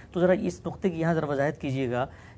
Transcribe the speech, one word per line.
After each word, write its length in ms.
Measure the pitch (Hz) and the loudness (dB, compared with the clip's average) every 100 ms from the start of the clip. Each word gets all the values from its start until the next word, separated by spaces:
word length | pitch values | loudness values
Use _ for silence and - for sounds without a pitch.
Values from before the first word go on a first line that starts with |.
| - | -8
تو 80 | 180 | 0
ذرا 120 | 180 185 | 4 4
اس 180 | 160 170 170 | 0 -4 -8
نقطے 240 | - 196 | -2 -2
کی 100 | 160 | 0
یہاں 140 | 160 | 0
ذرا 120 | 160 151 | 0 0
وضاحت 340 | 139 143 147 | 0 0 -2
کیجیے 300 | 147 131 127 | -4 -2 0
گا 160 | 120 139 - - | -2 -4 -6 -20